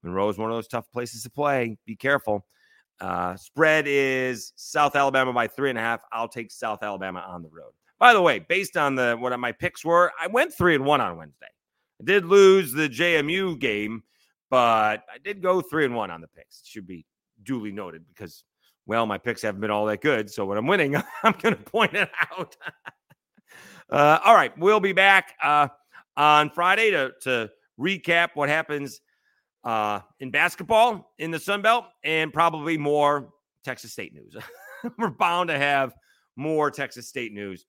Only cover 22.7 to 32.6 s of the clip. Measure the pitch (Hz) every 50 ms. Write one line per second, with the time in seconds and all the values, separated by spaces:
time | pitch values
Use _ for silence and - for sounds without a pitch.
22.7 | - _ _ 165 - _ _ _ _ _ _ _ _ _ _ _ - - - -
23.7 | - - - _ - 139 147 147 156 160 - 196 202 196 143 123 - - 165 196
24.7 | 214 214 190 202 185 180 190 196 196 190 180 - - _ - 143 147 147 147 139
25.7 | - _ _ _ _ - _ _ _ - 147 151 151 147 151 147 - - 175 185
26.7 | 190 208 226 220 196 156 135 131 - _ - 131 127 120 113 104 _ _ _ _
27.7 | _ - 123 180 196 175 - 165 170 170 175 165 _ 147 143 143 151 160 156 151
28.7 | 147 147 143 135 - - _ _ _ _ _ _ _ _ _ _ _ _ _ 120
29.7 | 113 110 107 104 104 101 - _ _ _ 135 131 123 147 160 175 - - 185 -
30.7 | 226 214 226 247 220 185 - _ _ _ 156 165 165 156 - - 202 202 202 -
31.7 | 226 247 226 - _ _ _ 143 160 160 156 156 135 156 165 170 160 156